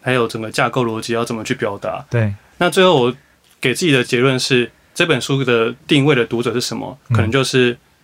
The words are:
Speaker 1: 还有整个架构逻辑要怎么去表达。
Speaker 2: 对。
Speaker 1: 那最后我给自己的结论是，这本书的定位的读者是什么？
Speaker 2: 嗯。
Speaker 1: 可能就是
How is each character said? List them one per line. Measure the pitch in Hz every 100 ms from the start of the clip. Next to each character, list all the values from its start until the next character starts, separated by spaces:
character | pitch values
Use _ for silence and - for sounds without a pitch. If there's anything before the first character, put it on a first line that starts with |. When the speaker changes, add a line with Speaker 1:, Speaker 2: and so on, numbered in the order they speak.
Speaker 1:
还 | -
有 | 127 113
整 | 113
个 | 110
架 | - 127
构 | 131 120
逻 | 110
辑 | 110
要 | 117 117
怎 |
么 | 113
去 | 107 -
表 | 110 101
达。 | 104 87 -
Speaker 2:
对。 | 120 107 101 _ -
Speaker 1:
那 | 175
最 | 180
后 | 185 160
我 | 123 123 _ _ _ _
给 | 131
自 | 120
己 | 180
的 | 135
结 | 123 123
论 | 131 127
是， | - 123 117 - _
这 | - 175
本 | 131
书 | - 139
的 | 127 120 113 120 -
定 | 151 139
位 |
的 | 131
读 | 113 113
者 | 117
是 | 117
什 | 120 110
么？ | 101 - -
Speaker 2:
嗯。 | 113
Speaker 1:
可 |
能 | 98
就 | 131
是 | 131 131 123 120 _ _